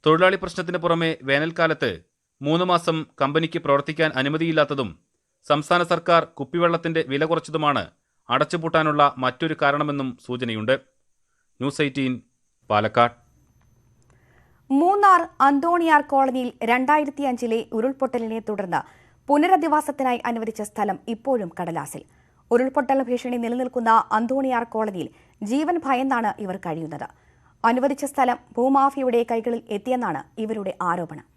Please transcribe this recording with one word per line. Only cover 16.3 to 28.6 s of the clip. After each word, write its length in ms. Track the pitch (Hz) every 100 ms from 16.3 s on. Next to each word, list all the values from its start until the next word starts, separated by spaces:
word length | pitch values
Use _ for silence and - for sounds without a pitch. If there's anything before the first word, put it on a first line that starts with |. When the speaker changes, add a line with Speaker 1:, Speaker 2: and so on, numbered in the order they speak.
| 254 247 -
Speaker 2:
രണ്ടായിരത്തി 600 | 226 247 262 302 294 285 277
അഞ്ചിലെ 360 | 240 233 226 - 226
ഉരുൾപൊട്ടലിനെ 600 | 254 262 262 247 226 226 214
തുടർന്ന് 320 | 202 190 160 - _ _ _ -
പുനരധിവാസത്തിനായി 920 | 285 349 370 320 302 302 285 262 240 -
അനുവദിച്ച 360 | 226 220 220
സ്ഥലം 380 | 208 - 208 190 -
ഇപ്പോഴും 440 | 233 - 254 180 -
കടലാസിൽ. 420 | 170 165 151 - - _ _ _ _
ഉരുൾപൊട്ടൽ 500 | 240 262 277 269 269 247
ഭീഷണി 280 | 247 254 247
നിലനിൽക്കുന്ന 680 | 233 247 254 254 226 226 -
അന്തോണിയാർ 520 | 220 233 269 269 240
കോളനിയിൽ 460 | 233 220 214 185 - _ _ _
ജീവൻ 380 | 208 269 311 349 277
ഭയന്നാണ് 460 | 254 269 247 214 - 202
ഇവർ 120 | 190 180
കഴിയുന്നത്. 420 | 160 160 143 - _ _ _ _ _ 233
അനുവദിച്ച 400 | 247 277 277 277
സ്ഥലം 320 | - 262 - _
ഭൂമാഫിയയുടെ 680 | -